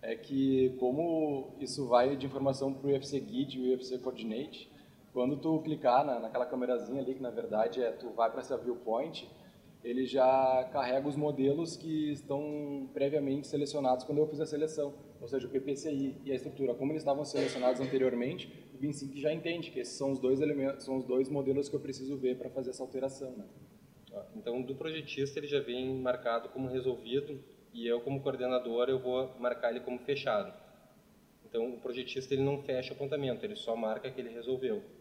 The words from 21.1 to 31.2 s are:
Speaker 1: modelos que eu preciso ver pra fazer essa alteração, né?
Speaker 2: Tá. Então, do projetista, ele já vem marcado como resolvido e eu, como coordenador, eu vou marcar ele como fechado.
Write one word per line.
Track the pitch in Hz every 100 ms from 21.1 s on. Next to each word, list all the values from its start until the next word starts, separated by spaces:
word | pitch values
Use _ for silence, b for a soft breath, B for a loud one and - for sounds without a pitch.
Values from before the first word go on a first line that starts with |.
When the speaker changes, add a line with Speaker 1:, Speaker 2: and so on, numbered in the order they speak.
| 127 131
Speaker 1:
modelos | 147 131 135 139
que | 147
eu |
preciso | 139 131 131 139
ver | 127 127
pra | 135
fazer | 135 127
essa | 131
alteração, | 131 135 131 135 131 120
né? | 101 - - - - - -
Speaker 2:
Tá. | - -
Então, | 110 113 123
do | 127
projetista, | 135 160 160 151 - 139 143
ele | 147
já | 143
vem | 120 123 131 131
marcado | 127 127 120 117 -
como | 131 135
resolvido | 127 127 120 113 127 143 139 - - -
e | 120 117
eu, | 117
como | 123 139
coordenador, | 139 131 127 127 120 117 123
eu | 131
vou | 123 127 131 -
marcar | 123 120 120
ele | 120
como | 120 123
fechado. | - 139 135 107 98 - - - - - - -